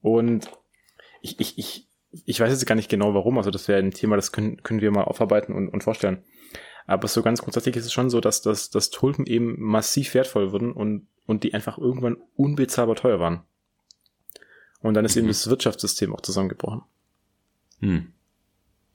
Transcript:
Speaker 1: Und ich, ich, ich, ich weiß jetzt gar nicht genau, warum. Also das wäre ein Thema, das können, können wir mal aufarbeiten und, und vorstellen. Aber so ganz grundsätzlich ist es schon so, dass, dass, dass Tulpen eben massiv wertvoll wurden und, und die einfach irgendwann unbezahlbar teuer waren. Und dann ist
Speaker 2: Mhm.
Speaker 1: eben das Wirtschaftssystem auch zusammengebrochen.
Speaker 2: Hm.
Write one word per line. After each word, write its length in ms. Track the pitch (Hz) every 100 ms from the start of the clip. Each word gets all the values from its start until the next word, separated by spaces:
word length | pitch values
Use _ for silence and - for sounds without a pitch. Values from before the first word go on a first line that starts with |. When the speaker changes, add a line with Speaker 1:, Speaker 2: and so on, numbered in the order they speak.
Speaker 1:
Und 480 | 107 113 117 113 - - _ _ _ _ - -
ich, 180 | - -
ich, 180 | - -
ich, 300 | - - _ _ _ 82
ich 140 | - 90
weiß 120 | 117
jetzt 140 | 135 120
gar 100 | 110
nicht 120 | 104
genau, 240 | 104 104
warum. 220 | 101 98 127
Also 140 | 101
das 160 | 95 -
wäre 140 | 98
ein 100 | 98
Thema, 240 | - 110
das 160 | 104 -
können, 320 | - 107 -
können 180 | - 113
wir 120 | 104
mal 120 | 101
aufarbeiten 480 | - - 107 107 -
und, 160 | - 98
und 140 | 101
vorstellen. 400 | - 113 101 92 _ _ - - - - -
Aber 220 | 95 104
so 140 | -
ganz 180 | 113 117
grundsätzlich 360 | - - - 123
ist 100 | 117
es 80 |
schon 160 | - 127
so, 100 | 120
dass, 220 | - -
dass, 260 | - 104 -
dass 220 | 110 -
Tulpen 340 | - 135 143 139
eben 320 | 117 117 113
massiv 540 | 110 110 110 - 135
wertvoll 400 | 127 131 107 98
wurden 180 | 98 117
und, 340 | - 107 104 - _ -
und 160 | 107
die 120 | -
einfach 240 | 104 - -
irgendwann 400 | 127 127 123 117 - -
unbezahlbar 580 | 139 143 131 - 113 110
teuer 220 | 127 101
waren. 220 | 85 85 - _ _ _ _ - _ _ _ - - - _ _
Und 100 | 113
dann 140 | 107 107
ist 80 | 117
Speaker 2:
Mhm. 40 |
Speaker 1:
eben 80 | 110
das 200 | 107 107
Wirtschaftssystem 680 | 127 - - 104 - 101
auch 60 | 104
zusammengebrochen. 600 | - 92 95 - - 110 - _ _ _ _ _ _ _ _ _
Speaker 2:
Hm. 320 | 101 85 82 _ _ _ _ _ _ _ _